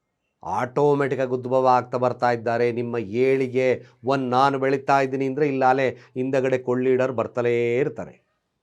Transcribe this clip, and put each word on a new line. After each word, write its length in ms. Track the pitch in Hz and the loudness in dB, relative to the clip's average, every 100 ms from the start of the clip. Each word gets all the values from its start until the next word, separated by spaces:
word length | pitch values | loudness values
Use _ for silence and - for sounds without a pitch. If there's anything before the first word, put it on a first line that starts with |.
| _ _ _ _ | _ _ _ _
ಆಟೋಮೆಟಿಕ್ಕಾಗಿ 880 | - 98 123 127 147 143 139 127 131 | -8 -4 -4 0 2 2 0 -2 -2
ಉದ್ಭವ 360 | 127 120 131 131 | -4 0 2 4
ಆಗ್ತಾ 300 | 123 120 127 | 4 2 -2
ಬರ್ತಾ 340 | 123 120 123 | -2 0 0
ಇದ್ದಾರೆ. 400 | 120 113 117 120 | 0 -2 0 0
ನಿಮ್ಮ 260 | 117 120 120 | -2 -4 -6
ಏಳಿಗೆ, 840 | 98 113 131 135 131 123 127 117 - _ 117 | -4 0 2 2 0 0 0 0 -4 _ -4
ಒಂದ್ 240 | 135 127 | -2 0
ನಾನು 300 | 127 139 139 | 2 2 2
ಬೆಳೀತಾ 420 | 135 139 135 139 | -2 -2 2 2
ಇದ್ದೀನಿ 240 | 135 131 135 | 2 -2 -4
ಅಂದ್ರೆ 220 | 131 151 | -2 -2
ಇಲ್ಲಾಲೆ 420 | 135 127 135 131 | 2 2 2 0
ಹಿಂದಗಡೆ 680 | 120 - 127 131 135 131 131 | -4 -12 -6 -2 0 0 -2
ಕೊಳ್ಳೀಡರ್ 540 | 127 123 127 127 131 | -2 0 2 2 0
ಬರ್ತಲೇ 680 | 117 104 - 120 120 120 120 | -2 -4 -2 0 0 0 0
ಇರ್ತಾರೆ. 440 | 151 - 87 - _ _ _ _ | -2 -4 -14 -16 _ _ _ _